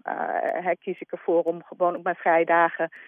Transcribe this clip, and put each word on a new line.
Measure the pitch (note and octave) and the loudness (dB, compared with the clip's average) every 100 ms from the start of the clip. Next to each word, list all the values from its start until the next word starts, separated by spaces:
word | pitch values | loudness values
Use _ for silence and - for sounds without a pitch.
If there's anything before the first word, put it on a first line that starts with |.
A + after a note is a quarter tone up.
eh, | - - - - - - | -8 -6 -4 -2 -2 -2
hè, | F3+ F3 | -2 -4
kies | - F3+ | -4 -8
ik | - | -8
ervoor | F3 - E3+ | -8 0 0
om | E3 E3+ | 2 -4
gewoon | - - F3+ F3+ | -8 -2 -2 0
op | |
mijn | F3+ F3 | -4 -2
vrije | F#3+ E3 | 2 4
dagen | E3+ E3+ E3 - E3 - | 4 4 4 0 -6 -8